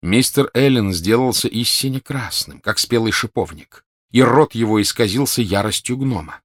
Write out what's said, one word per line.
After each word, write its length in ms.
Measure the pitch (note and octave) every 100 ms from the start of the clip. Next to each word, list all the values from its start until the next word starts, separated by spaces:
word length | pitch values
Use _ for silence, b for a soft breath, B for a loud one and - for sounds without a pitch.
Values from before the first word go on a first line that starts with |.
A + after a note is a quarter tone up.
Мистер 500 | E2 G#2+ C3 - C3+
Эллен 380 | - C#3 B2+ G2+
сделался 560 | F#2 E2+ A2+ C3 A2+ B2
истине 520 | A2 A#2 - C3+ C3
красным, 600 | - C#3 G#2+ - - C#2
как 180 | - -
спелый 340 | - A#2 A2
шиповник, 720 | G2+ A2+ - - D#2 - - _ _ _
и 100 | A#2
рот 320 | B2+ C3 D3+
его 260 | A2+ A2+ G#2+
исказился 640 | G2+ - A2+ G#2+ C#3 -
яростью 540 | G#2+ G2 G#2 - - B2+
гнома. 440 | C3+ A2 D#2 -